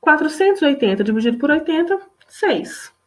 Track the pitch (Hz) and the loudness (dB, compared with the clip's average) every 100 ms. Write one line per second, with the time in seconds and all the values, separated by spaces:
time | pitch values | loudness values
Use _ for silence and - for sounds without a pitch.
0 | - 302 311 - 381 392 302 277 220 196 | 2 2 2 0 2 4 2 2 0 0
1 | 208 220 233 233 285 302 311 320 339 392 | 0 0 0 0 0 0 0 -2 0 -2
2 | - _ _ - 415 196 - - - _ | -6 _ _ -4 -2 -2 -4 -14 -18 _